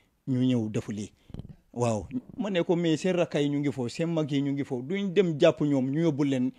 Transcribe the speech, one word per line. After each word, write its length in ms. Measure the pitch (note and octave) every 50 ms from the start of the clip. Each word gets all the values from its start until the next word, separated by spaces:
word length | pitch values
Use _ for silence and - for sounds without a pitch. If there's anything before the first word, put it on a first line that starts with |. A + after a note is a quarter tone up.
| _ _ _ _ _ -
ñu 120 | C3 B2 B2+
ñëw 240 | B2+ B2+ A#2+ A2 A2
defu 220 | G#2 A#2+ - -
lii. 200 | G#2+ G2+ G#2 - - _ _ - - - - - - - _ _ -
Waaw, 320 | A#2 A#2+ A#2 A2 G#2 - - - B2+ - - - -
ma 120 | G#3 G#3
ne 120 | F#3+ E3+ E3+
ko, 120 | - F3+
"Mais 220 | E3+ F3 E3 D#3 D3
seen 180 | - F#3 F3+
rakk 180 | F3 E3 E3+ -
yi 140 | D#3 D3 D3
ñu 100 | C#3+ C#3+
ngi 120 | C#3+ C#3+
foofu, 180 | - C3 B2 A#2
seen 180 | - - E3 E3+
mag 180 | E3+ D#3 D#3 C3
yi 120 | D3 C#3
ñu 100 | C#3+ C#3
ngi 120 | C#3 C#3 C3+
foofu, 180 | - C#3 A#2+ B2+
duñ 300 | C#3 F#3+ G3 G3+ G3 E3
dem 260 | G3 G3 E3+ D#3 C3+
jàpp 220 | E3+ D#3+ D#3 -
ñoom, 280 | D#3 D3 C#3+ C3+ B2+ C3+
ñu 120 | C#3 D#3+
yóbbu 220 | E3+ E3 C#3+ C3 D3+
leen, 260 | C#3 C3+ B2+ B2 C3 -